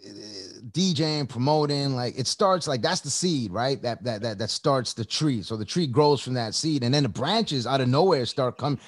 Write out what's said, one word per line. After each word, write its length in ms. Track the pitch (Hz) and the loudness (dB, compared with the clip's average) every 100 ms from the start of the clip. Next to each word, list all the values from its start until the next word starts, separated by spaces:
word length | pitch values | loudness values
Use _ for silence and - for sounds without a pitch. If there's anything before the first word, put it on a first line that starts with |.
| 101 101 107 101 95 - 120 | -18 -16 -16 -16 -18 -16 -8
D 220 | 156 190 | 0 2
J 260 | 151 156 151 | 2 0 -2
and 100 | 139 | -4
promoting, 640 | 117 131 156 147 143 139 131 | -2 2 4 2 0 0 -2
like, 220 | 123 127 | -4 -4
it 80 | 123 | -4
starts, 420 | - 202 185 147 | 2 2 2 0
like, 140 | 131 | -2
that's 200 | 156 180 | 0 -2
the 80 | 143 | -4
seed, 420 | - 180 147 107 | -2 0 0 -2
right? 300 | 92 127 139 | -2 -2 -2
That, 220 | 117 110 | -4 -4
that, 180 | 120 107 | -6 -4
that, 160 | 113 101 | -6 -6
that 100 | 110 | -6
starts 440 | - 151 135 117 | -2 2 2 0
the 100 | - | -6
tree. 380 | 110 - 151 120 | -4 -2 0 0
So 160 | 92 110 | -4 -6
the 80 | 104 | -4
tree 220 | 180 156 | -2 0
grows 340 | 120 147 143 | 4 4 4
from 140 | 127 127 | 0 -4
that 200 | 113 - | -2 -2
seed, 280 | 160 147 | 0 0
and 100 | 120 | 2
then 100 | 143 | 2
the 60 | 135 | 2
branches 580 | 90 139 220 220 139 117 | 0 0 0 0 -2 0
out 140 | 135 | 2
of 60 | 123 | 4
nowhere 380 | 135 190 147 117 | 6 6 4 2
start 320 | - 127 - | 0 -2 0
coming, 220 | 135 143 | -4 -4